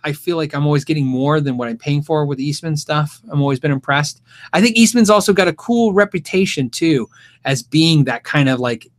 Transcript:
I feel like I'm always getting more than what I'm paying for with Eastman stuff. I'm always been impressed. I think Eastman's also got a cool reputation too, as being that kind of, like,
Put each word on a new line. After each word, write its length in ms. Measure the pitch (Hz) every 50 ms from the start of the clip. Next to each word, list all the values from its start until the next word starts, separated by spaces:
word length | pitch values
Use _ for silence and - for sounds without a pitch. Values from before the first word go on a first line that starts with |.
| -
I 80 | 151
feel 240 | 147 - - 175 175
like 180 | 165 156 - -
I'm 120 | 143 147
always 180 | 147 147 143 147
getting 220 | - 156 151 135
more 340 | 131 127 127 135 143 151 156
than 180 | 147 139 123
what 120 | 123 120 117
I'm 80 | 117
paying 240 | 117 - 147 143 147
for 240 | 147 - 160 151 147
with 140 | 143 143 131
Eastman 360 | 135 147 147 - 170 165 156
stuff. 460 | 151 - - 151 151 151 147 - - - -
I'm 100 | - 143
always 180 | 139 139 135 127
been 120 | - 147
impressed. 500 | 139 135 - - 139 143 147 - - _ _ _ - - - -
I 100 | - 170
think 140 | 214 240 226
Eastman's 340 | 233 226 220 - 240 220 202
also 220 | 214 208 202 214
got 160 | 190 196 185
a 60 | 175 151
cool 400 | - - - 240 233 233 220 185
reputation 760 | 202 208 202 - 170 147 - - 185 190 185 - 147 131 123
too, 400 | - - 165 165 151 127 110 - _ _ - - _ _ -
as 180 | 135 135 123 -
being 400 | _ - 156 160 165 160 151 131
that 220 | 127 117 - -
kind 240 | - - 147 139 135
of, 100 | 131 123
like, 320 | 123 120 120 113 - _ _